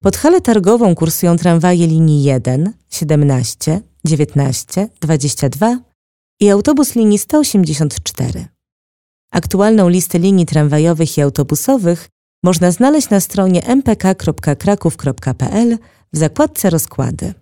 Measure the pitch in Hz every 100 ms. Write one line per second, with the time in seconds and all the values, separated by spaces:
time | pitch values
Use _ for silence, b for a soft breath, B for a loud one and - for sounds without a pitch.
0 | 196 - 302 359 - 214 180 233 226 165
1 | 160 - 175 170 180 170 180 180 170 160
2 | 160 147 143 131 127 131 180 - _ -
3 | 151 151 147 131 117 - - 170 - _
4 | 151 156 151 139 135 127 - - 214 _
5 | 156 156 131 - 139 143 214 247 _ _
6 | _ _ _ _ 202 202 240 294 285 240
7 | 220 208 - 302 285 202 165 147 156 -
8 | - - 123 180 - _ _ _ _ _
9 | _ _ _ 175 - 190 208 220 180 180
10 | 175 175 185 196 170 156 147 151 160 160
11 | 165 - 143 - 139 147 - 269 175 175
12 | - _ _ _ 180 170 175 170 254 302
13 | - 202 - - 190 180 - 262 269 214
14 | 185 190 170 147 - 143 - 202 170 -
15 | 143 131 - 123 131 202 233 226 b b
16 | b 151 156 156 311 - 196 165 - -
17 | 123 - 180 190